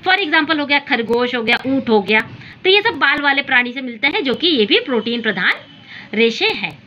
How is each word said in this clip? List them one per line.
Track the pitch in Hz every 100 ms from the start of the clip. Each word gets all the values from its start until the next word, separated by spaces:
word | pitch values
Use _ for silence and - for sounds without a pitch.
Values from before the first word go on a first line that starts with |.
| -
for | 370
example | 370 320 311 311
हो | 285
गया | 294
खरगोश, | 285 262 226 233 247 247
हो |
गया | 220 233 262
ऊँट, | 269 233
हो | 220
गया, | 196 220 220 - - -
तो | 370
ये | 403
सब | 427 330
बाल | 277 294
वाले | 285 269
प्राणी | 277 262 247
से | 240
मिलते | 254 226 -
हैं, | 403
जो | 269
कि | 226 339
ये | 302 208
भी | 359
प्रोटीन | 480 240 220 240
प्रधान | 226 185 190 - - - - - -
रेशे | - 226 226 403
हैं। | 311 185 -